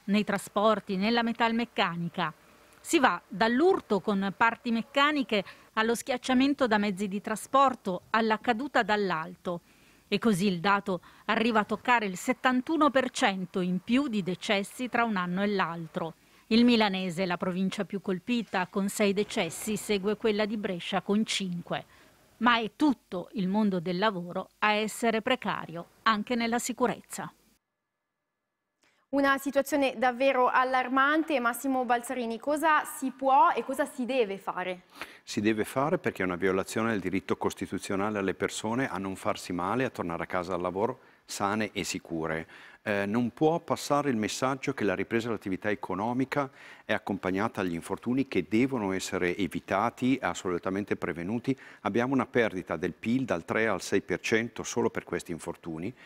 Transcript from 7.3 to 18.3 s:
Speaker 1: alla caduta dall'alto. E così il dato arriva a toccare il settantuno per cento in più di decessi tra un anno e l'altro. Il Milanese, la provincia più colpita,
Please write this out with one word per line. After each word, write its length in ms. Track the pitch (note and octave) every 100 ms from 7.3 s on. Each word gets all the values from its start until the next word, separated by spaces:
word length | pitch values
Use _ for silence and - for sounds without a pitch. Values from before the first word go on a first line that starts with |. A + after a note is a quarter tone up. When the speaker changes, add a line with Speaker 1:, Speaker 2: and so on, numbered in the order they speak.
| A3 - C4+ C4+ A#3+ G3 F3+ -
Speaker 1:
alla 300 | A3 A3+ G#3+
caduta 420 | B3+ A3+ C#4+ C4
dall'alto. 800 | G3+ G#3 F#3+ D#3+ F3 F3+ F#3 E3+ - _ _ _ -
E 100 | G3+
così 300 | A#3 F3 G3+
il 120 | F3
dato 420 | G3 G3+ G3 F3 - - -
arriva 340 | A3+ A#3 A3
a 40 |
toccare 440 | G3+ G#3 - A#3+ G3+
il 100 | F3+
settantuno 720 | - - C4 B3+ - D#4+ D4
per 220 | C4 B3
cento 480 | - A#3 F#3+ F3+ F#3+
in 220 | F3+ F3+
più 240 | - B3 D4
di 160 | G#3+
decessi 640 | E3+ F3 - G3+ G3 - B3
tra 140 | A#3
un 120 | A#3 F#3+
anno 280 | F3+ F#3
e 40 | G#3
l'altro. 640 | F#3+ E3 E3+ D#3+ F3+ E3 - _ _ -
Il 180 | A3+ A#3+
Milanese, 640 | A3+ G#3+ F#3+ F#3 E3 F3+
la 100 | F3
provincia 480 | F#3 F3+ F#3+ - F3+
più 160 | G3
colpita, 640 | - F#3 -